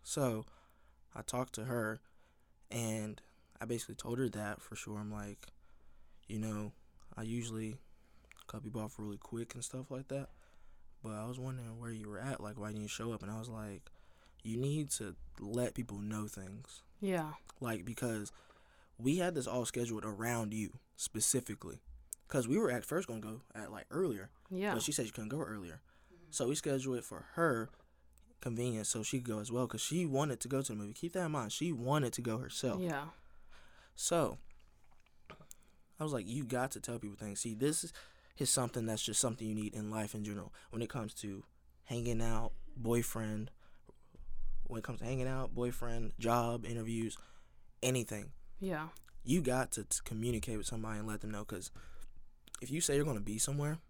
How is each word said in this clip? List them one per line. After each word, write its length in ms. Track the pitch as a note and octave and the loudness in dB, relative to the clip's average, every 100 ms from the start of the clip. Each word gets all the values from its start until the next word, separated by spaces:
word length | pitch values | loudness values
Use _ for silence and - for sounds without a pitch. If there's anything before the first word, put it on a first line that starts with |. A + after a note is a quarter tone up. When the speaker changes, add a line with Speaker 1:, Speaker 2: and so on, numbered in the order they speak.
Speaker 1:
So 440 | - - C3 A2 - - - - - - - | -2 2 4 2 -4 -16 -20 -20 -20 -20 -14
I 80 | - | -10
talked 300 | A2+ B2 B2+ | -2 -2 -2
to 100 | - A#2 | -2 0
her, 340 | A#2+ A2 A2 - - - _ _ - - | 2 2 -2 -10 -20 -20 _ _ -20 -6
and 500 | A#2+ A#2 A2 G#2+ A#2+ - - - - | -2 0 0 -2 -6 -14 -20 -20 -10
I 40 | A2+ | -2
basically 280 | A#2 - | -2 -2
told 240 | A2 - A#2+ | -6 -2 2
her 100 | B2+ | 2
that 300 | G#2 G#2 G#2 | 0 -4 -4
for 140 | - G#2+ | -8 -10
sure. 220 | - G#2 | -6 -6
I'm 140 | G#2 | -4
like, 360 | G#2+ G#2 G#2 - - - - - - - - - | -6 -8 -10 -16 -20 -20 -20 -20 -18 -18 -20 -6
"You 120 | G#2+ | -2
know, 340 | A2 G#2+ G#2 - - - - - | 0 -2 -4 -8 -20 -20 -14 -6
I 60 | |
usually 540 | A2+ A#2+ A#2 A2 A2 A#2+ - - - - - - - | -2 -2 -2 -2 -4 -6 -12 -20 -20 -20 -20 -18 -10
cut 160 | A2 | -8
people 160 | G#2+ A#2 | -6 -4
off 160 | G#2+ - | -4 -4
really 180 | G#2 G2+ | -6 -6
quick 360 | - A2+ A#2 | -6 -6 -6
and 100 | A#2+ | -6
stuff 260 | - C3 C3 | -6 -6 -6
like 180 | C3 C3 | -8 -4
that, 200 | C3+ C3+ - - - - - - - | -4 -4 -12 -20 -18 -18 -16 -18 -12
but 100 | A2+ | -6
I 100 | G#2+ A2+ | -4 -4
was 120 | B2+ | -4
wondering 400 | C3 C3 A#2 A2+ | -4 -4 -6 -6
where 140 | A#2 | -6
you 160 | A2+ G#2 | -6 -4
were 100 | G2+ | -4
at. 220 | C3 C3 | -2 -2
Like, 160 | G#2 G#2+ | -4 -4
why 100 | G#2 | -4
didn't 140 | G#2+ | -4
you 60 | G#2 | -4
show 240 | - A#2 | -2 -2
up?" 100 | A2 | -2
And 80 | G2 | -4
I 80 | G#2+ | -6
was 100 | A#2 | -6
like, 420 | A2 G#2+ G2 - - - - - - | -6 -6 -8 -12 -20 -20 -20 -20 -10
"You 140 | A2+ A2+ | -4 0
need 320 | C3+ D3+ C#3+ | 2 2 0
to 260 | - G#2 F#2+ - - | -2 -4 -6 -12 -8
let 360 | G2+ A#2+ B2 | -2 2 2
people 240 | - A#2 G2+ | 0 -4 -4
know 280 | G#2 G#2+ G#2+ | -2 -2 -4
things." 560 | - F#2+ G#2+ C3 - - - | -6 -10 -12 -12 -16 -18 -2
Speaker 2:
Yeah. 340 | G3+ F3+ D#3 D3+ - - | 2 2 0 -6 -14 -6
Speaker 1:
Like, 240 | B2 A2+ | -2 0
because 480 | F#2 A2 B2+ A2 G#2 - - - - - - - | -2 0 0 0 -4 -10 -20 -20 -20 -20 -20 0
we 200 | A#2+ E3+ | 4 4
had 160 | F3 | 4
this 120 | E3 B2+ | 2 0
all 180 | B2 | 0
scheduled 400 | A#2 B2 A#2+ G#2+ | 0 0 0 0
around 480 | A2 G2+ A#2 A#2+ G#2+ | -2 0 2 2 2
you 260 | G#2+ G#2 - - - | 0 -2 -4 -18 -6
specifically. 840 | - A2 - C3 - G#2 E2 - - - - - - | -4 2 4 4 2 -8 -8 -10 -14 -16 -14 -16 0
'Cause 200 | C#3+ A#2 | 0 4
we 80 | E3+ | 4
were 120 | G3+ | 4
at 140 | B2 | 2
first 220 | - E3 G3 | 0 -2 0
gonna 120 | A2+ | -6
go 220 | A2 A2 - | -6 -8 -10
at, 160 | A2 G#2+ | -10 -8
like, 160 | G#2 - | -10 -4
earlier. 400 | D#3 F#3 G#2 F#2+ - - | 0 2 0 -4 -14 -6
Speaker 2:
Yeah. 240 | F#3 G#3 | 0 2
Speaker 1:
But 80 | A#2 | 2
she 80 | B2+ | 0
said 140 | C#3+ A2+ | 0 -2
she 60 | |
couldn't 160 | - G#2+ | -4 -4
go 120 | C#3+ | -2
earlier. 420 | D#3 G#2+ F2+ D#2+ - - - - - | -2 -4 -6 -10 -16 -20 -20 -20 -8
So 180 | - B2 | 0 2
we 60 | |
scheduled 420 | D3+ D3+ C3+ C3 B2 | 2 2 2 2 -2
it 80 | |
for 220 | - F2+ E2+ | -2 -10 -6
her 360 | - E3 A#2 A2 - - - - - - - | 4 6 6 0 -6 -20 -20 -20 -20 -20 -6
convenience 480 | B2+ A#2 B2 A2 G2+ | -2 2 2 2 0
so 140 | A#2+ | 0
she 160 | G#2+ C3+ | 0 0
could 80 | A#2+ | 0
go 120 | G#2+ | -2
as 140 | G#2+ | 0
well, 160 | A#2+ B2 | 2 2
'cause 140 | A2 | 0
she 240 | - C#3 A#2+ | 0 2 4
wanted 340 | C3+ D3+ B2 | 4 4 0
to 80 | B2 | 0
go 140 | C3+ | 0
to 100 | C3+ | 0
the 40 | G#2+ | -2
movie. 160 | G#2 | -4
Keep 180 | A2 E3+ | -4 -2
that 140 | F#3+ E3+ | 0 2
in 60 | |
mind. 200 | D3+ G#2+ | 0 0
She 200 | - E3+ | 0 0
wanted 400 | C3+ B2 D3+ B2+ | 2 4 4 4
to 80 | - | 2
go 160 | A#2+ A2+ | 0 0
herself. 420 | B2+ - B2+ C#3+ | -2 0 2 2
Speaker 2:
Yeah. 300 | F3 C#3+ D3+ - - - - - - - - | 2 0 -4 -12 -18 -18 -16 -16 -18 -20 -18
Speaker 1:
So 440 | - - E3+ C3+ - - - - - - - - - - - - - - - - - | -2 4 6 6 2 -10 -14 -18 -20 -20 -20 -20 -20 -18 -18 -16 -18 -20 -20 -20 -4
I 40 | |
was 80 | D#3 | 0
like, 140 | C3+ F#2+ | 0 0
"You 180 | C3 | -2
got 260 | B2+ B2 C3 | 0 2 2
to 80 | - | -2
tell 180 | - A#2 | -4 -4
people 180 | G#2 G2+ | -4 -6
things." 240 | G#2+ G2+ | -6 -2
See, 140 | A#2 | -2
this 300 | G#2+ C#3 D#3 | 4 4 4
is, 80 | E3+ - - - - - | 0 -8 -16 -20 -20 0
is 120 | C3 | 4
something 360 | - A#2+ B2 A2+ | 4 4 0 0
that's 160 | G#2+ | 0
just 180 | - G#2 | 2 4
something 260 | A#2+ A2 A2 | 4 2 -2
you 80 | |
need 200 | G#2+ G#2 | 0 -2
in 160 | A2+ G#2 | -2 -2
life 240 | A2 G#2 | -2 -2
in 100 | A2 | -2
general. 280 | G#2 G2+ F2 - - | -2 -4 -6 -12 -8
When 120 | A2+ | -4
it 60 | A#2 | -2
comes 260 | C#3 A2 - | -2 -4 -6
to 280 | G#2 G2 - - - - | -6 -6 -10 -20 -20 -20
hanging 360 | - A#2+ A#2+ A2+ | -6 -2 2 4
out, 300 | A#2 A2+ A2+ - - - | 6 6 4 0 -4 -2
boyfriend, 760 | A2+ A#2 A2+ A#2 G#2+ G#2+ G#2+ - - - - - - - - - - - | 4 6 4 0 0 0 -4 -10 -18 -18 -20 -20 -20 -10 0 6 8 8
when 140 | - A#2 | 6 2
it 60 | |
comes 160 | - A#2 | -2 -2
to 40 | |
hanging 240 | A#2 C3 B2+ | 2 2 4
out, 260 | C3 B2+ | 4 2
boyfriend, 580 | B2 B2 A#2+ A#2+ A#2 A2 - | 2 2 2 2 4 4 4
job, 460 | A#2 A#2+ A#2 A#2+ | 6 6 6 2
interviews, 520 | A2+ A#2 A2+ A2+ A2+ - - - - - - - | 0 -2 0 2 2 -2 -10 -16 -18 -18 -18 0
anything. 500 | B2+ B2+ A2+ G#2+ G2+ - - - | 4 4 2 -2 -4 -8 -8 -4
Speaker 2:
Yeah. 300 | F#3+ D#3 D#3+ - - - | -2 -2 -4 -8 -12 -6
Speaker 1:
You 200 | - E3+ | 4 4
got 280 | C3 B2 B2 | 6 4 2
to, 120 | - | 0
to 180 | G2+ - | 0 -2
communicate 540 | - A2 A#2 A2+ A#2 A2 | 0 0 2 2 0 0
with 100 | F#2+ | 0
somebody 320 | A2 A2 G#2+ | 0 0 -2
and 80 | G#2+ | 0
let 140 | G#2+ | -2
them 100 | A2 | -2
know, 140 | G#2 | -2
'cause 260 | G#2+ F#2+ - - - - - - - - - - | -4 -6 -6 -10 -8 -6 -6 -8 -12 -14 -14 -10
if 100 | B2+ | -4
you 100 | D3+ | 0
say 160 | E3+ C#3+ | 4 4
you're 80 | |
gonna 160 | D3+ A2 | 4 2
be 180 | - A2 | 0 2
somewhere 400 | - C#3+ D3 D#3 | 2 2 2 0